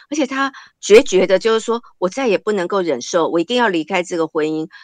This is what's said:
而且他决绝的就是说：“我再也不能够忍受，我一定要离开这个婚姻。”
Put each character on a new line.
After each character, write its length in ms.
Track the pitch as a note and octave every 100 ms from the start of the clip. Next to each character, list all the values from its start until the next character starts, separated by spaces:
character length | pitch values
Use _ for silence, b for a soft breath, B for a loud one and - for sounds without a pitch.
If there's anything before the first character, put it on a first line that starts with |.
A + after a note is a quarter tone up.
| B
而 60 | D4+
且 100 | B3+
他 260 | C4+ C4+ - B _
决 200 | - G#3+
绝 200 | C#4+ F#3
的 140 | F3+ F#3+
就 160 | A3+
是 60 | A3+
说 200 | A3 A#3 - B
：“我 100 | F#3
再 180 | C4 C4
也 100 | F#3
不 140 | G#3+
能 160 | G#3 F3
够 160 | G3
忍 180 | E3+ B2
受， 280 | - F3 C#3+
我 100 | E3+
一 60 |
定 120 | E3+ B3
要 120 | A3+
离 160 | E3+
开 180 | D3+ F#3
这 140 | F3+ F3+
个 100 | D#3+
婚 220 | D#3+ D#3
姻。” 180 | D#3 E3 B